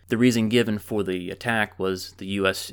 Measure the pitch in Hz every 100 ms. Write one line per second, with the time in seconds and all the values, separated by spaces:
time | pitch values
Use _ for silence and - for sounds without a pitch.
0 | - 113 123 113 110 120 110 104 - 107
1 | 95 92 90 92 120 113 104 - 95 92
2 | - - 95 98 95 95 -